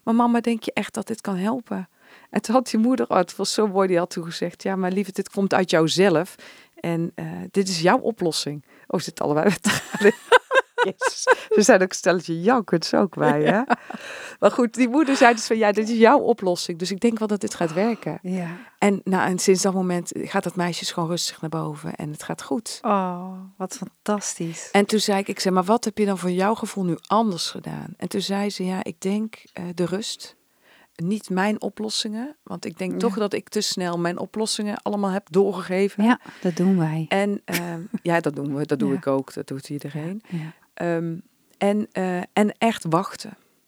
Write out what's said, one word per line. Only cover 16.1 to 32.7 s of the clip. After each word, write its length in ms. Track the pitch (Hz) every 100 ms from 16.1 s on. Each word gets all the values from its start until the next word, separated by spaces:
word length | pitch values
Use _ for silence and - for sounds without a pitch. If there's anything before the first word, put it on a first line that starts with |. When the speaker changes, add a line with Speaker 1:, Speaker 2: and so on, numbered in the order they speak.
| 277
Speaker 1:
oplossing. 600 | - 240 185 175 - 165
Dus 120 | 180
ik 80 | 190
denk 200 | 233 226
wel 80 | 214
dat 140 | 208
dit 120 | 214
gaat 200 | - 170
werken." 460 | 156 226 220 160 165
Speaker 2:
Ja. 260 | 180 185 170 175 - -
Speaker 1:
En, 240 | 202 202
nou, 260 | - 185 131
en 100 | 180
sinds 220 | - 185
dat 120 | 196
moment 380 | 185 185 175 170 -
gaat 280 | - 196
dat 120 | 185 180
meisje 240 | 175 165
dus 120 | -
gewoon 180 | - 165
rustig 320 | 170 - -
naar 80 | 160
boven 460 | 160 156 151 160 -
en 160 | 151
het 120 | 151
gaat 180 | - 165
goed. 360 | - 262 - -
Speaker 2:
Oh, 500 | 226 202 185 175 185 185 190 190
wat 200 | 185 -
fantastisch. 920 | - _ - 208 - - 165 160 -
Speaker 1:
En 140 | 196 208
toen 140 | 214
zei 200 | - 196
ik, 80 | 196
ik 120 | 196
zei: 140 | 190
"Maar 100 | 185
wat 200 | 180 233
heb 140 | 220 208
je 80 | 202
dan 120 | 185
voor 140 | 180
jouw 240 | 180 196 226
gevoel 280 | 214 202
nu 140 | 180 160 -
anders 420 | 208 226 170 -
gedaan?" 440 | 185 160 - - -
En 100 | 185
toen 140 | 202
zei 280 | 190 196 202
ze: 160 | - 185
"Ja, 180 | 185
ik 180 | - -
denk, 340 | 190 208 220 - -
eh, 100 | - 175 175
de 100 | 170
rust. 500 | 185 220 - - _ _ _ _ _ _ -
Niet 340 | 170 214 -
mijn 320 | 185 208 214
oplossingen, 760 | 208 - 214 - 220 220 269 302
want 220 | - 175
ik 120 | -